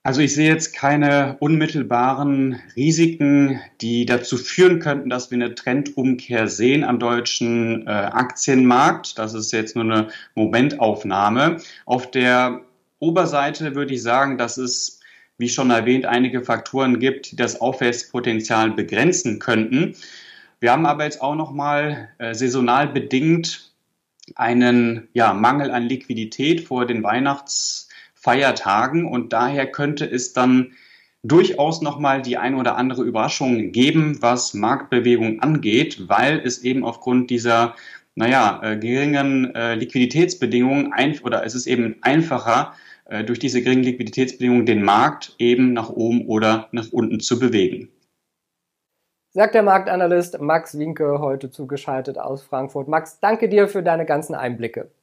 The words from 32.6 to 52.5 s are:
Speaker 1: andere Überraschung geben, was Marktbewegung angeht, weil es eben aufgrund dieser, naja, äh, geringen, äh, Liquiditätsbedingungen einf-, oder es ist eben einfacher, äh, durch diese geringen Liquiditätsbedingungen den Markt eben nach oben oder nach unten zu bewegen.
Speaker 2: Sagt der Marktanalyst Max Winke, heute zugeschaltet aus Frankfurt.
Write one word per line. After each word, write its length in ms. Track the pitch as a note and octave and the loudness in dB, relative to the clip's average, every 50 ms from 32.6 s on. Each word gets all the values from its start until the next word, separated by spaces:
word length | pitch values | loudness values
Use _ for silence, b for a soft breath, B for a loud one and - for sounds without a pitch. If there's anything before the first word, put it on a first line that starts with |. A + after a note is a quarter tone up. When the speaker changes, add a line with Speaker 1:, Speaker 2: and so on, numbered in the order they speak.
| B2+ A#2+ - | 0 -2 0
Speaker 1:
andere 240 | A2 B2+ C3 B2+ B2 | 0 -2 -2 -2 -2
Überraschung 680 | A#2+ G#2+ A2 A2 A2+ D3+ - - C#3+ B2+ A#2+ A2+ G#2 F#2 | -4 -2 0 -2 -2 -2 -2 -2 0 0 0 0 -2 -2
geben, 480 | F2+ A2+ B2+ D3 D#3 D#3+ D#3 D3+ C#3+ - | 2 2 4 4 4 4 2 2 -2 0
was 320 | - A#2+ B2 B2 - - - | 0 0 2 0 -2 -6 -4
Marktbewegung 840 | G2+ G#2 A2+ C3 C3+ - - B2+ A#2+ A#2 A#2+ A#2+ A#2 A2+ A2 A2 A2 | -2 0 0 0 -2 -2 0 0 2 4 4 4 4 2 0 -2 0
angeht, 680 | B2+ D3 D#3 C#3 A2+ G#2 G#2+ B2+ D#3+ D#3+ - - F#2+ | 0 0 0 0 0 2 2 2 2 0 -4 -14 -2
weil 320 | E2+ G2+ G#2 B2 C#3 D#3 D3+ - | 0 2 2 2 2 0 -2 -2
es 180 | B2+ A#2+ - A#2+ | -6 -6 -4 -4
eben 220 | B2 C3+ C3+ A#2 | -4 -2 -2 -4
aufgrund 460 | A#2 A#2 - - B2+ B2 B2+ B2 - | -6 -8 -6 -4 0 2 2 2 0
dieser, 420 | B2+ A#2 A2+ A#2+ A#2 A#2 A#2 A2+ B B B B B B B B _ | -4 -2 2 2 4 4 2 2 B B B B B B B B _
naja, 460 | - A2 A#2+ C3 C3+ A#2 G2+ F#2 - | -2 0 2 4 4 4 2 0 -2
äh, 160 | - A2 G#2+ | -4 -6 -4
geringen, 800 | G#2+ G#2+ A#2 A#2+ C3+ C#3+ D3 D3 C#3 C#3 C#3 C3+ C3 B2+ B2 - | -4 -2 -2 -2 0 0 0 0 0 0 0 0 0 0 -2 -4
äh, 180 | A2+ A#2 A#2 A#2 | -4 -4 -2 -2
Liquiditätsbedingungen 1200 | A2+ B2 B2 - B2 B2 A#2+ - D#3 F3+ F3+ - - C3 A#2 A#2 A#2+ B2 C3 C#3 C#3+ C#3 - - | -4 -6 -2 0 0 0 2 4 2 2 2 2 0 2 2 4 4 4 4 2 2 0 0 0
einf-, 300 | A2+ C3 D3 D3 C#3+ - | 0 0 0 0 -2 -4
oder 200 | A#2+ A2+ G2 - | -2 -2 -2 -2
es 120 | G#2+ - | -4 -6
ist 100 | B2+ - | -6 -2
eben 300 | - B2+ B2 A#2 A2 A2 _ | -2 0 0 0 -2 -4 _
einfacher, 720 | - B2+ C#3 D#3+ D#3+ E3 - - - A#2 A#2 C3 D3 B B B B B B B B | 0 2 2 2 2 2 -2 -4 0 2 2 2 0 B B B B B B B B
äh, 180 | - A2 G#2 A2 | -10 -8 -6 -4
durch 160 | A2+ A#2+ A#2 | -4 -4 -2
diese 240 | - B2+ A#2 B2 A#2 | -2 -2 -2 0 2
geringen 180 | B2+ C3 B2+ B2 | 2 2 4 2
Liquiditätsbedingungen 840 | B2+ B2 - A2+ G#2+ - C3+ C3 B2 - - B2 B2 B2 A#2+ A2 | 0 -2 -4 -8 -6 -2 -2 -2 -2 -2 -2 0 2 4 4 4
den 160 | A#2 A2 G#2 G2+ | 4 2 2 4
Markt 500 | G2 G2+ A2 B2+ - - - - - _ - | 4 4 4 4 2 0 -6 -16 -20 _ 0
eben 340 | A#2+ A#2+ A#2+ B2+ B2+ B2+ B2 | 2 2 4 4 4 2 2
nach 160 | A#2 A2 G#2+ | 0 -4 -6
oben 380 | - A#2 A2 A#2 A#2+ A#2+ - | -4 -2 -2 0 0 0 0
oder 400 | A2+ A2 G#2+ A2 A2 A2 A2 - - | 0 0 2 2 2 2 2 -2 -6
nach 200 | - A#2+ A2 A2 | -8 -8 -8 -4
unten 280 | - B2 A2 - - G#2+ | -2 -2 -2 -2 -2 -4
zu 200 | - - B2 A#2 | -2 -2 0 0
bewegen. 500 | C3 B2 A#2 G2+ F#2 F2 - - - - _ _ _ _ _ _ _ _ _ _ _ _ _ _ _ _ _ _ _ _ _ _ _ _ _ _ _ _ | 0 2 2 2 2 0 -2 -6 -12 -16 _ _ _ _ _ _ _ _ _ _ _ _ _ _ _ _ _ _ _ _ _ _ _ _ _ _ _ _
Speaker 2:
Sagt 240 | _ F#3 G#3+ G#3 - | _ 2 2 4 4
der 80 | A3+ G#3 | 4 4
Marktanalyst 760 | G3+ F#3+ F#3+ F#3+ F#3+ F#3 F3+ F3+ E3+ F3+ F3 E3+ F3 - - | 6 4 4 2 0 0 0 2 2 2 2 0 -2 -8 -6
Max 380 | C#3+ D3+ D#3+ E3+ E3 - - | -2 0 0 0 -2 -6 -8
Winke, 400 | D3 D3+ D#3+ D#3 C#3+ D#3 C#3+ C#3+ C#3+ | -8 -8 -8 -4 -2 -2 -2 0 -2
heute 300 | D3+ C#3 C3+ C3+ C3+ C3 | -2 -4 -4 -6 -8 -14
zugeschaltet 720 | _ - C#3+ B2+ C#3+ C3+ - - C3+ C3 C3 C#3 C3+ - | _ -14 -12 -10 -10 -10 -8 -6 -6 -6 -6 -8 -10 -10
aus 240 | - - C3+ C#3 - | -10 -10 -10 -10 -10
Frankfurt. 440 | _ | _